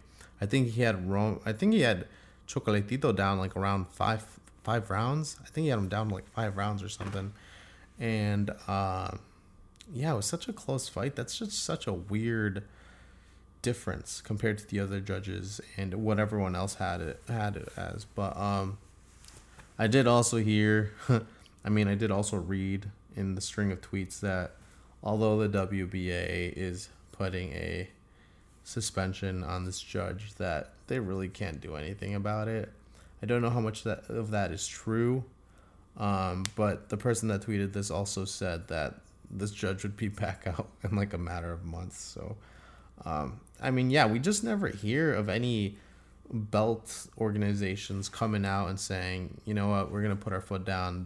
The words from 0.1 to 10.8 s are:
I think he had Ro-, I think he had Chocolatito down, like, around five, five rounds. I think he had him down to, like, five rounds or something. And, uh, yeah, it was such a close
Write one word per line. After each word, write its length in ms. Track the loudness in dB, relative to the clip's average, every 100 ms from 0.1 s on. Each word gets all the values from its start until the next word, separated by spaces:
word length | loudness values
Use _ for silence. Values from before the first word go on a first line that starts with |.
| -20 -20 -6
I 40 | 0
think 260 | 2 2
he 100 | 4
had 280 | 4 2 2
Ro-, 320 | 2 2 2 -4
I 80 |
think 200 | 2 4
he 80 | 6
had 260 | 6 4 -2 -14 -20 -20 -6
Chocolatito 680 | -2 2 2 2 2 4 4
down, 240 | 2 2
like, 160 | 0 0
around 320 | 2 0 -2
five, 380 | 0 0 0 -4 -18 -20 -10
five 260 | 0 0 2
rounds. 480 | 0 2 0 -2 -8
I 60 | -8
think 160 | 0
he 60 | 2
had 100 | 2
him 80 | 2
down 220 | 0 0
to, 60 | -2
like, 120 | -4
five 300 | -2 -2 0
rounds 260 | 0 -2
or 60 | -6
something. 440 | -6 -4 -2 -4 -8 -20 -20 -20 -20 -20 -4
And, 520 | 0 2 2 2 0 -2 -2
uh, 440 | 0 2 0 -4 -8 -14 -20 -20 -20 -20 -20 -12
yeah, 180 | -4 0
it 40 | 0
was 100 | -2
such 240 | -4 -6
a 40 |
close 360 | -8 -4 -4